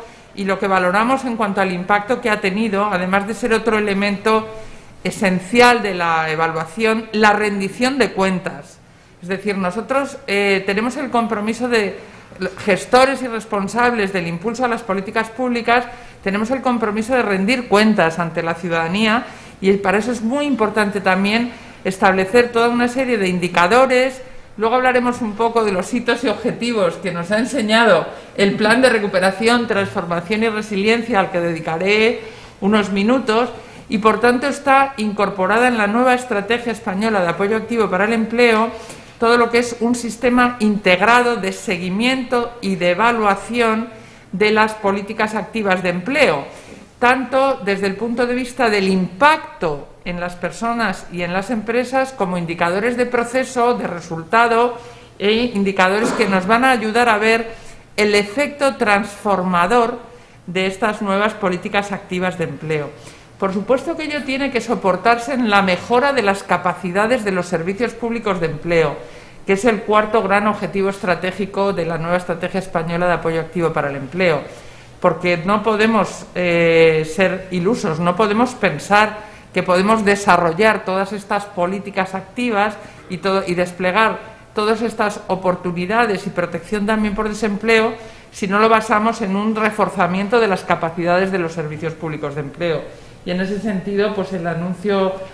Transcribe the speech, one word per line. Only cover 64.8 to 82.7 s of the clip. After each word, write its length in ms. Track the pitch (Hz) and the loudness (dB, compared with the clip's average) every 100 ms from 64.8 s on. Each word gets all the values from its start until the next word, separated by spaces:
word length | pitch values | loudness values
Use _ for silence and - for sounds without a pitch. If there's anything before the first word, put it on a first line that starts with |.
| 196 180 233 233 233 | 0 2 2 0 0
en 160 | 269 233 | -2 2
la 100 | 202 | 2
mejora 520 | 190 175 - 240 285 | 2 0 2 2 2
de 100 | 269 | 2
las 200 | 202 196 | 0 0
capacidades 800 | - 175 175 175 185 180 220 247 | 0 -2 0 -4 -2 0 0 0
de 80 | 202 | 0
los 140 | 185 175 | -2 -2
servicios 460 | 170 165 196 226 | -2 -2 -2 -4
públicos 480 | - 233 233 220 180 | -4 -6 -4 -2 -2
de 60 | 160 | -2
empleo, 500 | 147 170 170 151 139 - - - - | -4 0 2 2 -2 -12 -18 -20 -8
que 100 | - | -2
es 100 | 196 | 2
el 180 | 240 208 | 2 0
cuarto 400 | 202 214 214 226 | 2 2 4 2
gran 240 | 190 202 214 | 2 2 2
objetivo 420 | 196 185 196 196 | -2 -4 -2 -2
estratégico 840 | 196 185 170 185 185 196 196 202 | -2 -2 -2 -2 -4 -4 -2 -2
de 120 | 175 | 0
la 140 | 165 165 | -2 -4
nueva 180 | 165 180 | -2 -2
Estrategia 440 | 175 175 175 196 | -2 -4 -4 -4
Española 460 | 180 175 165 170 180 | -4 -4 -2 0 0
de 80 | |
Apoyo 260 | 165 165 165 | 0 0 -2
Activo 320 | 160 180 165 | -2 -2 0
para 180 | 160 143 | 0 -2
el 60 | 139 | -4
Empleo, 440 | 135 175 185 147 - - - - - - | -6 0 2 2 -2 -14 -18 -20 -20 -2
porque 420 | 185 165 180 170 | 0 2 0 0
no 180 | 170 214 | 0 0
podemos, 640 | 220 208 220 226 180 - - | 0 2 2 2 0 -4 -10
eh, 720 | 175 180 170 170 165 165 156 156 | -4 0 4 4 6 6 4 0
ser 360 | - 185 185 - | 0 0 0 -4
ilusos, 480 | 185 175 240 196 156 | -2 0 0 0 0
no 160 | 175 | 0
podemos 400 | 180 214 208 247 | 2 2 2 0
pensar 640 | - 190 147 - 202 214 - - - - | 0 -2 -2 2 4 4 0 -14 -20 -8
que 120 | 185 | -4
podemos 400 | 175 180 196 226 | 2 2 4 4
desarrollar 800 | 202 202 202 175 170 160 220 202 | 2 2 4 4 4 4 2 2
todas 280 | 196 190 190 | 0 -2 -2
estas 320 | 208 - 208 | -6 -4 -4
políticas 720 | 202 - 175 202 196 196 190 | -4 -4 -2 -2 -6 -4 -4
activas 600 | 190 185 - 247 202 208 | -4 -8 -4 -2 0 0